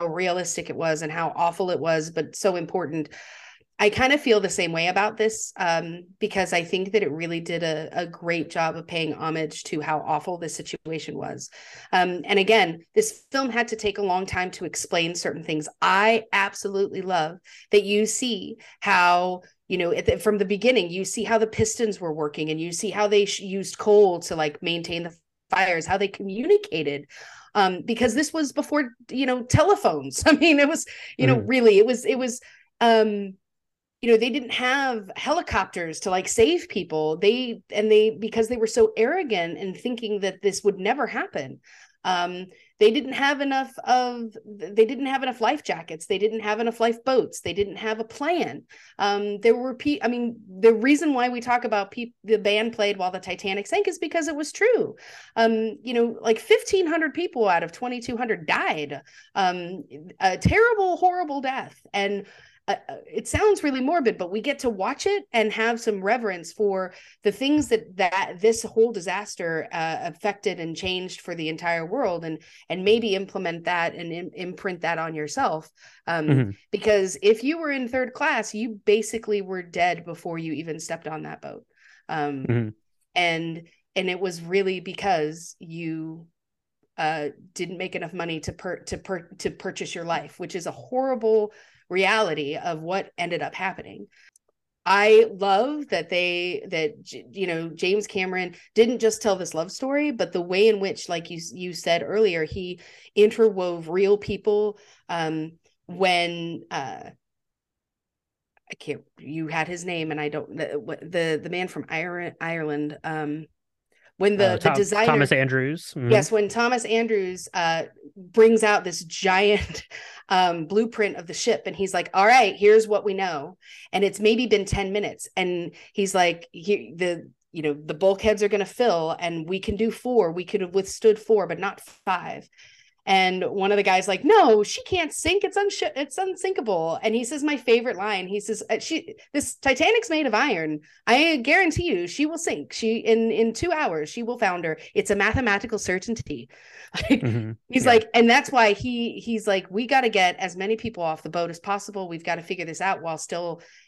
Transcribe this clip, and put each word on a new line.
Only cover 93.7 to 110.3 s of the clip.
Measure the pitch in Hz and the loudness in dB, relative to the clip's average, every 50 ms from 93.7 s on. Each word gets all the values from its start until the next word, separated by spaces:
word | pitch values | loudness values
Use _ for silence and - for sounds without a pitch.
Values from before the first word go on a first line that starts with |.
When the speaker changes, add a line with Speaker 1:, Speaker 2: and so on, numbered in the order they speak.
| 170 - - - 101 - 202 - _ _ _ _ _ _ _ _ _ _ _ _ _ _ - | -8 -10 -14 -16 -18 -18 -20 -20 _ _ _ _ _ _ _ _ _ _ _ _ _ _ 0
Speaker 1:
I | 175 190 202 208 214 220 214 226 220 | 4 4 6 8 10 10 10 8 8
love | 196 185 196 196 196 196 233 269 302 302 285 - | 2 -2 0 2 4 4 2 0 -2 -6 -4 -4
that | 196 175 160 - | -4 -4 -2 0
they, | 180 175 180 180 175 175 175 180 175 - - - | 0 0 0 0 0 -2 -2 -4 -4 -6 -8 -6
that | 180 165 160 151 147 - - | -4 -2 -2 -2 -4 -8 -16
J-, | - - 123 - 127 | -18 -18 -18 -18 -14
you | - 190 190 | -8 -6 -4
know, | 180 170 165 165 165 | -4 -4 -4 -6 -8
James | 156 160 - 180 196 214 202 | -8 -4 -2 0 0 0 -2
Cameron | - - 214 185 185 185 185 180 180 175 - - _ - | -4 -4 -4 -4 -2 -2 -4 -6 -6 -10 -14 -20 _ 4
didn't | 208 226 226 254 220 | 4 6 6 4 2
just | 226 220 214 - | 0 0 0 0
tell | - 226 196 | 0 0 0
this | 185 180 165 - | 0 -2 -4 -4
love | 156 165 190 | -4 -4 -4
story, | - - 262 269 277 294 294 294 | -6 -8 -4 -2 -2 0 0 -2
but | 262 226 190 170 - | -2 -2 -4 -2 -2
the | 180 | -4
way | 170 175 185 185 208 226 | -4 0 2 4 6 6
in | 214 202 | 4 4
which, | 190 190 151 - - - | 0 -4 -6 -6 -8 -8
like | 175 170 170 - | -8 -8 -8 -8
you | 175 | -12
s-, | 165 165 - - | -12 -12 -12 -12
you | 185 180 180 170 | -12 -10 -10 -10
said | 170 - 175 170 170 - | -6 -2 0 0 0 0
earlier, | - 175 208 220 202 175 165 160 | -2 0 2 2 2 2 0 -4
he | 156 - 196 185 180 180 170 - - - - - - - | -4 -6 -8 -10 -10 -10 -14 -16 -20 -20 -20 -20 -2 4
interwove | - 208 208 208 - 226 220 196 185 180 175 175 170 165 | 4 4 6 6 4 4 4 4 2 -2 -2 -2 -4 -6
real | 156 165 185 196 190 208 | -4 0 2 4 4 4
people. | 202 202 - 208 185 - 220 208 208 208 208 202 - _ _ _ _ _ - | 2 2 -2 -8 -4 -2 0 0 2 0 -2 -4 -8 _ _ _ _ _ -8
Um, | 170 170 165 160 160 160 156 165 165 _ _ _ _ _ _ | -6 -4 -4 -2 -4 -4 -6 -8 -12 _ _ _ _ _ _
when, | - 180 175 190 185 180 175 175 170 170 170 170 170 165 - - - | -14 -4 0 2 4 4 2 2 0 -4 -6 -8 -8 -8 -10 -10 -10
uh, | 180 160 139 120 90 64 - - - _ _ _ _ _ _ _ _ _ _ _ _ _ _ _ _ _ _ _ _ _ _ _ _ _ _ _ _ _ _ - | -8 -8 -8 -8 -10 -14 -16 -18 -20 _ _ _ _ _ _ _ _ _ _ _ _ _ _ _ _ _ _ _ _ _ _ _ _ _ _ _ _ _ _ -20
I | - - | -20 -14
can't, | - 156 143 - - _ _ - | -10 -10 -10 -10 -12 _ _ -20
you | - 127 147 160 160 151 | -16 -12 -10 -8 -8 -4
had | 160 165 156 165 | -4 -4 -4 -4
his | 180 170 170 | -6 -8 -8
name, | 185 175 165 160 160 | -6 -6 -6 -4 -6
and | 156 151 | -6 -4
I | 151 147 | -6 -4